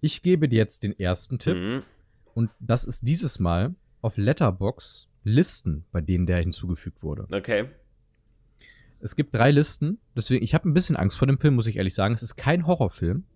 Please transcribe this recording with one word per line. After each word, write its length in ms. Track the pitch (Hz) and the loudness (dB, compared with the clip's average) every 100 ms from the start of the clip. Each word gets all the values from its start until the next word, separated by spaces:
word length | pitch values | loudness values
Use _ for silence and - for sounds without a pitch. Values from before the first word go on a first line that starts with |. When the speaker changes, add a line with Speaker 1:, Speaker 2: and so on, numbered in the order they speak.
Speaker 1:
Ich 220 | 156 - | -4 -2
gebe 260 | 180 180 151 | 2 2 4
dir 100 | 117 | 2
jetzt 240 | 110 - | 2 -2
den 120 | 104 - | -6 -4
ersten 420 | 92 90 - 123 | -2 -2 -4 -6
Tipp. 160 | - 90 | -2 -2
Speaker 2:
Mhm. 260 | 92 127 - _ _ _ _ | -2 -6 -8 _ _ _ _
Speaker 1:
Und 160 | - 117 _ | -4 -4 _
das 240 | 117 120 | -2 -2
ist 240 | - - 113 | -2 -6 -2
dieses 320 | 165 185 - | -2 -2 -2
Mal 340 | 87 85 113 180 _ _ | 0 2 0 -4 _ _
auf 160 | 113 - | -6 0
Letterboxd 920 | 101 151 139 92 98 - - - - _ | 0 2 2 0 -4 -6 -12 -14 -18 _
Listen, 600 | 104 117 180 - - 76 - | 0 2 2 0 -4 -6 -6
bei 80 | 92 | -6
denen 260 | 78 90 87 | -2 0 2
der 120 | 90 | 0
hinzugefügt 640 | 85 85 92 87 - - | 0 -4 -6 -6 -8 -10
wurde. 240 | 80 76 101 | -10 -8 -6
Speaker 2:
Okay. 360 | 101 98 107 123 - _ _ _ _ _ _ _ _ - - _ _ | -6 -2 -2 -2 -10 _ _ _ _ _ _ _ _ -20 -20 _ _
Speaker 1:
Es 160 | - - | -12 -4
gibt 180 | 143 | -4
drei 160 | 110 123 | 4 6
Listen, 480 | 147 151 - 147 214 _ - | 6 4 0 -4 -4 _ -6
deswegen, 280 | 110 127 | 0 0
ich 100 | 107 | 2
hab 100 | 156 | 0
ein 100 | 185 | 2
bisschen 200 | 151 180 156 | 2 2 2
Angst 220 | 98 - | 0 2
vor 80 | 131 | 2
dem 120 | 139 | 4
Film, 160 | 151 | 4
muss 120 | 131 110 | 2 0
ich 100 | 101 | 0
ehrlich 180 | 95 | -2
sagen. 200 | - 101 | 0 0
Es 80 | 117 | 0
ist 140 | 117 - | -6 -6
kein 300 | 135 170 160 | 0 0 2
Horrorfilm 560 | 175 101 - 85 110 190 | 0 0 -2 -2 -2 -6